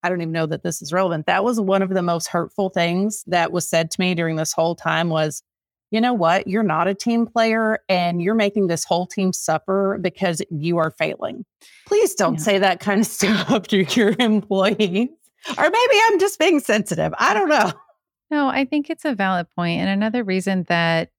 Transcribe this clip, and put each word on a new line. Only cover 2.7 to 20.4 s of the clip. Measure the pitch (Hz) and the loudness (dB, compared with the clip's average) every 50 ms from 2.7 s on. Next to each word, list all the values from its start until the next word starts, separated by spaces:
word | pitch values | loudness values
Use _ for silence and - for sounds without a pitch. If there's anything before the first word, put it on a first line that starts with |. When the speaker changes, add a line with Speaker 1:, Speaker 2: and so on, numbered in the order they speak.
| 190 190 170 170 175 180 196 214 208 - - | 0 -2 -2 0 0 0 -2 -2 -4 -6 -8
Speaker 1:
that | - 180 175 165 165 | -2 0 0 0 0
was | 165 175 160 | -2 -4 -4
said | - - 165 165 160 | -2 -2 -2 -2 -2
to | - - | -2 -2
me | 185 185 180 | -2 0 0
during | 170 170 165 160 | 0 -2 -2 -2
this | 156 156 156 - | -2 -4 -4 -2
whole | - 165 165 170 | 0 0 0 -2
time | - - 165 160 160 170 170 | -2 -4 -2 -2 0 0 0
was, | 160 160 156 156 147 - _ _ _ _ _ _ _ _ _ _ | 0 0 -2 -2 -4 -8 _ _ _ _ _ _ _ _ _ _
"You | - 220 | -2 0
know | 233 247 247 | 0 2 2
what? | 214 175 165 175 190 - | 2 2 2 2 2 0
You're | 190 185 220 226 | -2 -2 0 0
not | 190 156 160 170 | 0 0 0 0
a | 185 202 | -2 -2
team | 196 - 233 233 233 233 | -2 -2 -2 0 0 0
player | 226 _ 240 226 226 220 226 226 220 220 - _ - | 0 _ 0 2 2 2 0 0 0 -2 -2 _ -2
and | 190 180 175 175 175 175 | 0 0 0 0 -2 0
you're | 170 190 220 | 0 0 2
making | 226 208 202 202 214 196 | 2 2 2 2 0 0
this | 170 170 160 - | 0 0 -2 -2
whole | - 170 175 180 | -2 -2 -2 -2
team | - - - 190 190 180 | -4 -4 -2 -2 0 -2
suffer | - - - 156 156 _ - 190 196 196 190 196 185 | -2 -2 -2 -2 -2 _ -2 -2 0 0 0 -2 -2
because | 180 185 165 - 196 185 170 151 - _ | -4 -6 -4 -2 -2 -2 -2 -2 -6 _
you | 170 147 147 170 170 | -6 -4 -2 -2 0
are | 170 160 156 | 0 0 -2
failing. | - _ 160 160 - - - - - - - _ _ _ _ - - - _ | -2 _ -4 -4 -4 -6 -8 -8 -8 -10 -16 _ _ _ _ -20 -20 -20 _
Please | - 403 415 466 - - | -2 2 2 2 2 0
don't | - 202 165 - | 0 0 0 0
Speaker 2:
Yeah. | 156 | 0
Speaker 1:
say | 156 214 202 196 | 0 0 2 4
that | 185 190 180 180 | 2 2 0 0
kind | - 202 202 202 | -2 0 0 0
of | 220 | 0
<laughs> | - - | -2 -2
stuff | - - 190 220 190 175 143 - 214 - | -2 0 0 0 0 2 0 0 0 0
to | - - 196 185 | 0 2 2 2
your | 147 - 247 220 202 196 - | 2 2 2 2 2 2 2
employees." | 254 226 214 214 190 - 196 190 190 202 214 - 214 185 170 196 240 269 - _ _ _ _ _ - - 262 | 2 2 2 0 0 0 0 0 2 0 2 2 0 0 2 -2 -2 -2 -6 _ _ _ _ _ -14 -12 -4
Or | - - 320 | 0 0 2
maybe | 370 453 494 508 523 415 440 | 2 2 4 4 4 4 4
I'm | 453 415 349 | 4 4 4
just | 370 403 - | 2 0 2
being | - 311 381 349 294 | 2 2 2 2 2
sensitive. | - - 214 214 202 - 185 165 156 160 160 | 2 2 0 0 0 -2 -2 -2 -2 -4 -2
I | - 220 285 392 | 0 0 0 2
don't | 415 392 311 | 2 2 2
know. | 302 254 208 - 151 - - _ _ _ _ _ _ _ _ _ | 2 2 2 0 -2 -8 -16 _ _ _ _ _ _ _ _ _
Speaker 2:
No, | 302 294 285 | -2 0 0
I | 262 - - 277 | 0 0 0 -2
think | 254 302 294 285 - | 0 -2 -4 -2 -2
it's | 330 - - | -8 -4 -4
a | 311 254 | -4 -2
valid | 196 196 190 190 180 170 _ _ | 0 0 0 0 0 -2 _ _
point. | - 175 170 170 170 | -4 -2 -2 0 0
And | 180 190 | 0 0
another | 196 196 214 220 214 247 226 | 0 0 0 0 -2 -2 -2
reason | 196 185 190 | 0 -2 -2